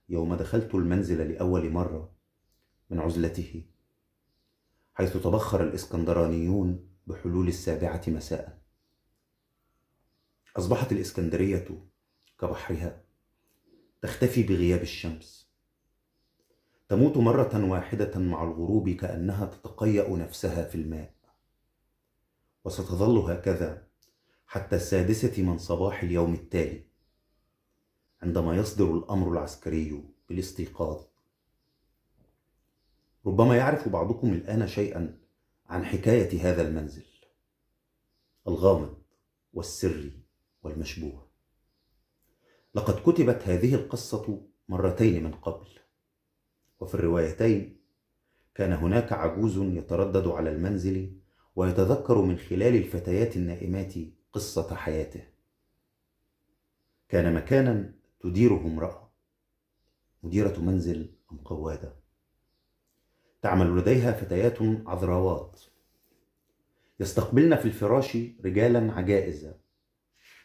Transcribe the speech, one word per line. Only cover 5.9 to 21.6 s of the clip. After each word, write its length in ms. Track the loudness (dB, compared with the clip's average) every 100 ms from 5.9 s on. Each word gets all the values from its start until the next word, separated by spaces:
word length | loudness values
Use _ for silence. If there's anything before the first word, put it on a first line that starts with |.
| -4 0 2 2 0 0 0 0 -2 -10 _ -16
بحلول 420 | -10 -4 0 0
السابعة 540 | -2 -4 -2 -4 -4 -4
مساء. 540 | -4 -4 -8 -8 -18 _ _ _ _ _ _ _ _ _ _ _ _ _ _ _ _ _ _ _ -4
أصبحت 360 | 0 0 0
الإسكندرية 760 | -2 -4 -4 -2 0 0 -2 -6 -14 -18 _ _ _ _ -8
كبحرها، 640 | -6 -6 -8 -6 -8 -10 _ _ _ _ _ _ _ _ _ _
تختفي 400 | -8 0 2 4
بغياب 400 | 2 2 2 2
الشمس، 680 | -2 -8 -8 -10 -14 -20 _ _ _ _ _ _ _ _ _ _ _ _ _ _ 0
تموت 280 | 4 6 6
مرة 540 | 4 4 2 2 0
واحدة 480 | 0 -2 -4 -2 -2
مع 260 | -2 -2
الغروب 460 | -4 -4 0 0 0
كأنها 560 | -2 -4 -4 -4 -2 -6
تتقيأ 720 | -10 -14 -2 2 2 2 -2
نفسها 480 | -6 -6 -4 -4
في 100 | -4
الماء، 400 | -6 -6 -8 -10 _ _ _ _ _